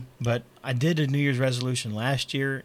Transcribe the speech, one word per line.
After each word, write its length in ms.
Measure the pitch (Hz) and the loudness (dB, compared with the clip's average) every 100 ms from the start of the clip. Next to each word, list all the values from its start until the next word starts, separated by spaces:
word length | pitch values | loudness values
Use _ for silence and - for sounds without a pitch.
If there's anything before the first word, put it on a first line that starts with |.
| 127 - | -6 -4
but 220 | 120 117 - - | -2 -2 -4 -10
I 100 | 131 | -4
did 260 | 127 156 160 | 0 2 2
a 80 | 143 | 2
New 100 | 143 | 2
Year's 220 | 143 123 | 2 2
resolution 560 | 131 123 127 123 113 107 | 2 0 0 -2 -4 -2
last 380 | 123 131 - | 0 0 -2
year, 300 | 139 139 135 | -2 -2 -4